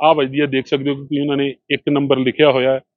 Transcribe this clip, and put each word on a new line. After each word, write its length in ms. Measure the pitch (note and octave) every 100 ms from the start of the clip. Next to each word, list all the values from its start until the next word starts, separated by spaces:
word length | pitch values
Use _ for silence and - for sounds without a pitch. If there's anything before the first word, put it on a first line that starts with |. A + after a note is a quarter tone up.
ਆਹ 140 | D3+ D#3
ਵੱਜਦੀ 260 | C3+ C#3
ਹੈ, 40 | C#3+
ਦੇਖ 200 | C3 B2
ਸਕਦੇ 220 | C#3+ C#3
ਹੋ 60 | C#3
ਕਿ 260 | C#3 C#3+
ਉਹਨਾਂ 160 | C#3+ C#3
ਨੇ 180 | C#3 C3 -
ਇੱਕ 140 | C#3 -
ਨੰਬਰ 280 | D3 C#3 C3
ਲਿਖਿਆ 340 | C3 - D3+
ਹੋਇਆ 200 | C3 C3
ਹੈ, 80 | C3 _